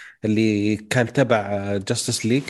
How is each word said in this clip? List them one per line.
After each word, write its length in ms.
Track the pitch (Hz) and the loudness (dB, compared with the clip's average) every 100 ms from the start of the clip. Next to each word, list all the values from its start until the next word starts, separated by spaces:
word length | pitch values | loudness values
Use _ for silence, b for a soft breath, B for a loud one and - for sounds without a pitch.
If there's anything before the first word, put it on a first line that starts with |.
| B B 110 | B B 0
اللي 500 | 107 110 104 104 107 | 2 2 2 0 -2
كان 380 | - 127 117 | 0 0 2
تبع 640 | 143 120 113 101 101 101 101 | 2 2 2 0 -4 -2 -4
جاستس 480 | 101 120 - 117 110 | -2 -4 -2 -2 0
ليج، 180 | 131 | 0